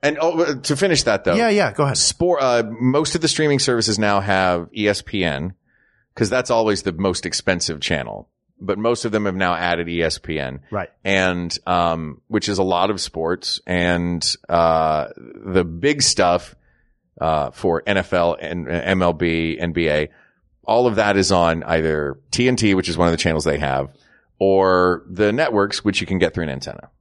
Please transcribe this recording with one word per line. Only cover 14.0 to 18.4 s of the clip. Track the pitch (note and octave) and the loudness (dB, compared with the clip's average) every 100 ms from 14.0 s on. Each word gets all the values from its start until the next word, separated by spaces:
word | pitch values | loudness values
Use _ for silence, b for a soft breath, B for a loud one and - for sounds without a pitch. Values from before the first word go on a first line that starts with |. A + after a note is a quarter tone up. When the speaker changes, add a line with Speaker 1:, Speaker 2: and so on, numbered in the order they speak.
| F2 F2 - - _ | -2 -4 -4 -6 _
Speaker 1:
uh, | E2+ E2 D#2+ D#2 D#2 C#2 - | 2 4 4 2 0 -4 -10
the | A#1+ - C#2+ F#2 F2 | -20 -16 -2 0 0
big | E2 C3 D3 | 0 -2 0
stuff, | B2+ - F2+ F2 - - _ _ _ _ _ - | 0 2 2 2 -2 -20 _ _ _ _ _ -6
uh, | D#2+ D#2 C#2+ | -2 0 -2
for | - F#2+ E2 - | -4 -2 0 0
N | G2 | -2
F | F2+ | 0
L | F#2 E2+ | 0 2
and, | E2+ | 0